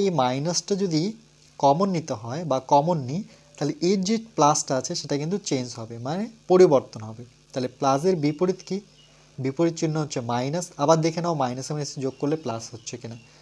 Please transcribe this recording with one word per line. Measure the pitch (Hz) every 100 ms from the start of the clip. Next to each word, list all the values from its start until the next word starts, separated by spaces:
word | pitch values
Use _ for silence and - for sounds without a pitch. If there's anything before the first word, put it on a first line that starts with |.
এই | 196 156
মাইনাসটা | 123 131 160 165 - 196
যদি | 196 156 196 220 _ _ _ -
কমন | 139 156 196 175
নিতে | - 113
হয় | 117 143 165
বা | 131 -
কমন | 143 160 165 123
নিই, | 165 - - _ -
তাহলে | 147 - 175
এর | 202 185
যে | 226 226 -
প্লাসটা | 147 151 - 131
আছে | 127 170
সেটা | 139 143
কিন্তু | 156 202 -
চেঞ্জ | 131 123 120
হবে, | 113 117 127
মানে | 180 226 - -
পরিবর্তন | 185 180 131 - 120 110
হবে। | 110 120 _ _
তাহলে | 135 123 -
প্লাসের | 135 139 185 175 147
বিপরীত | 147 185 185 -
কি? | 190 - _ _ _ _ - 131
বিপরীত | 139 170 165
চিহ্ন | 160 156
হচ্ছে | 151 143 120
মাইনাস। | 120 131 175 - -
আবার | 147 160 160
দেখে | 165 170
নাও | 156
মাইনাসে | 123 127 131 151
মাইনাসে | 139 143 131
যোগ | -
করলে | 147 160 120
প্লাস | 113 -
হচ্ছে | 110 - 120
কিনা। | 113 117 - -